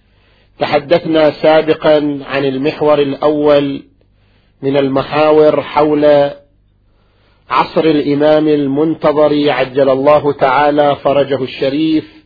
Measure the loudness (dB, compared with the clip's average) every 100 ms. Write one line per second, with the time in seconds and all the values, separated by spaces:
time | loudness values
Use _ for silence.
0 | _ _ _ _ _ -8 -4 -2 0 -2
1 | 0 2 2 2 2 2 2 0 2 2
2 | 0 -6 -8 -4 -4 -2 -4 -2 0 2
3 | 0 -2 -2 0 2 0 0 -6 -14 _
4 | _ _ _ _ _ _ -4 -2 0 -2
5 | -2 0 2 4 4 2 -2 -2 0 2
6 | 2 2 0 -4 _ _ _ _ _ _
7 | _ _ _ _ -4 -2 -2 0 0 0
8 | 0 0 2 2 2 0 -2 -2 -2 -2
9 | -2 0 0 0 -2 -2 -2 0 0 2
10 | 2 2 2 -2 0 2 2 2 0 0
11 | 0 0 0 -2 -6 -6 -4 -2 -2 -2
12 | -6 -16